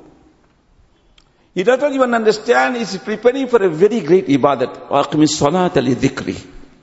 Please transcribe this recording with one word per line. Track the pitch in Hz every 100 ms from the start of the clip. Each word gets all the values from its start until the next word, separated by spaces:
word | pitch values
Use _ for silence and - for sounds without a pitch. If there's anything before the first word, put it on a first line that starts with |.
| - _ _ _ _ _ _ _ _ _ _ _ _ _ _
he | -
does | 196 254
not | 294
even | 269 254
understand | 233 220 214 - 247 262 247
he's | 208 190
preparing | - 214 240 277 269
for | 233
a | 196
very | 156 202 233
great | 151 185 185
ibadat. | 135 127 135 123 - -
"وَأَقِمِ | 139 - 156
الصَّلَاةَ | 151 - 143 180 180
لِذِكْرِي." | 139 123 120 127 - - 90 - - - _